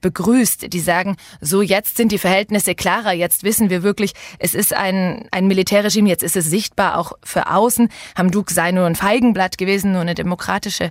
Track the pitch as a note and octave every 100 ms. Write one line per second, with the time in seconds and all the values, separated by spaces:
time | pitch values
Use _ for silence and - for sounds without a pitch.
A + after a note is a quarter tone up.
0 | F#3 - F#3+ B3+ A3+ - - F3+ D#3+ F3
1 | F#3 F#3+ - - D3 F#3+ G3+ F#3+ - -
2 | A3+ G3+ F#3 F#3+ G#3 G#3 F#3+ F3 F3 F#3+
3 | G#3+ F3+ E3+ - G3 A3 G#3+ F3+ G3 G3+
4 | G3+ - - - - - G#3 - G3 F#3+
5 | F#3 - - F#3+ F#3+ F#3+ F#3 G#3 G#3 G#3+
6 | G#3 E3+ E3 F#3+ D#3+ F#3 G#3 - F#3+ E3+
7 | E3+ - - - - F3 A#3 A#3 A#3 -
8 | - - F#3 F#3 G3 F3+ E3+ F#3 F3 E3
9 | G3 A#3 B3 F#3+ F#3 - F#3 G3 G3 F#3
10 | E3+ E3+ E3+ F3+ - F#3+ G#3 - E3+